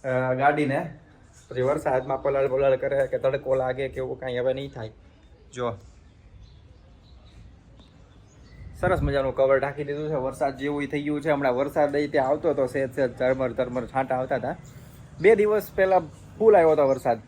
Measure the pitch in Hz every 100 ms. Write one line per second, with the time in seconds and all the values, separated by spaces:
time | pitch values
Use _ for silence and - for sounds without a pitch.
0 | 135 127 127 127 143 151 143 139 160 -
1 | - - - - - 127 127 147 151 127
2 | 127 135 143 139 135 131 139 131 139 139
3 | 131 127 131 139 135 127 127 127 135 131
4 | 131 127 131 123 123 131 139 123 110 -
5 | - - - - - 123 120 101 - -
6 | - - - - - - - - - -
7 | - - - - - - - - - -
8 | - - - - - - - - 180 175
9 | 143 139 135 123 135 135 139 143 143 143
10 | 151 151 131 127 143 131 143 147 139 147
11 | 147 147 151 143 139 123 143 151 147 147
12 | 147 147 131 151 170 143 127 139 135 123
13 | 127 117 127 131 127 113 123 123 117 131
14 | 131 127 127 135 123 175 - - - -
15 | - - 170 220 208 214 - - 190 185
16 | 156 - - - 220 202 160 156 139 135
17 | 131 113